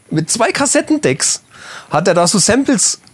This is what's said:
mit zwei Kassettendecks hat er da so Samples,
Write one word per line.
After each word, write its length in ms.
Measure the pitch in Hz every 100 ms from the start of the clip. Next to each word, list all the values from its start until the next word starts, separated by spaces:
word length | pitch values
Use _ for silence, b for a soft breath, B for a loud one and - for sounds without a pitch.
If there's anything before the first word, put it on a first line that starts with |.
| -
mit 200 | 156 160
zwei 220 | - 240
Kassettendecks 880 | - 277 294 339 302 131 135 - - _ B B B B
hat 160 | 147 190
er 60 |
da 120 | 175 170
so 120 | 202
Samples, 640 | - 247 277 226 - - -